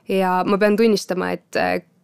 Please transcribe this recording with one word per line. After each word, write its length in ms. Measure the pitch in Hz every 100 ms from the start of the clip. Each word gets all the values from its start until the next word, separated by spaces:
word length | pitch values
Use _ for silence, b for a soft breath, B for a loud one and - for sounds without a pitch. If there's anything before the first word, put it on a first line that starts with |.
| -
Ja 360 | 196 185 185 185
ma 140 | 202
pean 160 | 208 208
tunnistama, 540 | 233 202 - 180 180
et, 240 | 180 _ -
äh, 240 | - 180 - _